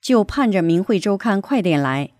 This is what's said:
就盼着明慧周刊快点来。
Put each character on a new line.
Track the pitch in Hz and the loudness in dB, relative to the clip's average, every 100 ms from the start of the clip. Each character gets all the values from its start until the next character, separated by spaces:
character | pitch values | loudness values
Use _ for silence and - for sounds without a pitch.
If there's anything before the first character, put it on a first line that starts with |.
就 | - 247 | 2 2
盼 | 202 - 262 | 2 0 0
着 | 190 | 0
明 | 165 170 | 2 0
慧 | 196 208 | 0 -2
周 | - 196 | 0 -2
刊 | 240 196 | -2 -2
快 | 196 277 | -2 -2
点 | 180 151 | 0 0
来。 | 139 135 139 _ | 0 -4 -6 _